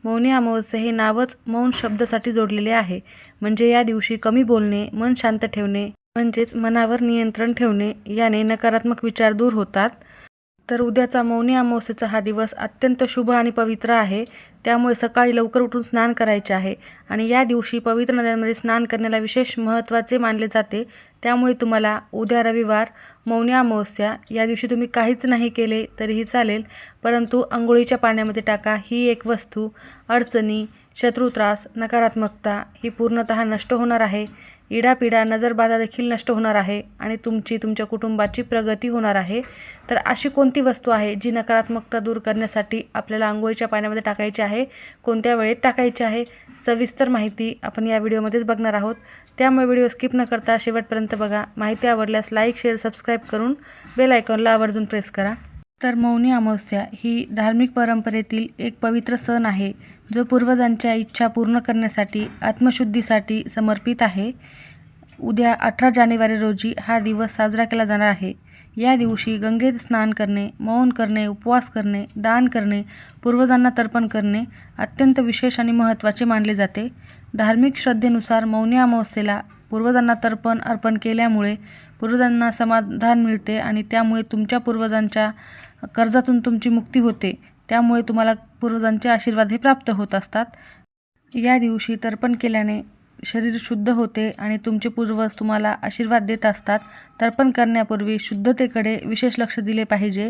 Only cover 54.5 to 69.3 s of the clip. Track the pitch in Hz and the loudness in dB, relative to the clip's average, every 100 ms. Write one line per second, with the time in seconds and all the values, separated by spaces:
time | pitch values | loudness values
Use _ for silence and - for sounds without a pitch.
54.5 | 226 220 214 208 214 196 - 196 226 - | 2 2 -2 -4 -4 -6 -4 -4 -6 -14
55.5 | - - _ 254 240 240 233 247 247 220 | -20 -20 _ -2 0 2 4 4 2 2
56.5 | 214 - 202 - 214 233 233 - 214 214 | -2 -4 -4 -6 -8 -4 -4 -4 -2 0
57.5 | 226 254 247 233 226 220 220 214 220 226 | 4 2 2 0 0 0 -4 -2 -4 -6
58.5 | - 233 220 233 233 233 247 247 233 226 | -6 -8 -4 -2 -2 -2 -4 -2 0 0
59.5 | 196 196 - - - - 220 247 254 240 | 0 -2 -6 -18 -20 -6 -4 2 2 4
60.5 | 254 240 226 240 226 220 - 233 233 226 | 2 2 2 0 -2 -4 -2 0 2 2
61.5 | 240 240 226 220 220 202 214 214 - 220 | 2 0 0 0 -2 -4 -4 -6 -4 -4
62.5 | 220 254 247 233 214 226 220 202 220 - | 2 2 2 0 -2 2 0 0 -6 -4
63.5 | - 220 208 240 240 226 190 214 254 - | -2 0 0 -2 0 0 0 -6 -8 -18
64.5 | - - - - - - - 226 220 240 | -20 -20 -20 -20 -20 -20 -10 -4 2 2
65.5 | 233 233 226 254 247 233 233 220 220 214 | 2 -2 2 2 6 4 4 2 2 0
66.5 | 196 226 - 196 233 214 214 220 - 214 | -2 -4 -6 -2 -2 0 -2 -4 -2 -2
67.5 | 214 226 226 214 208 208 190 185 - - | 0 -2 0 0 2 2 0 -4 -8 -16
68.5 | - - - 240 262 233 220 - | -20 -16 -2 2 4 2 -2 -2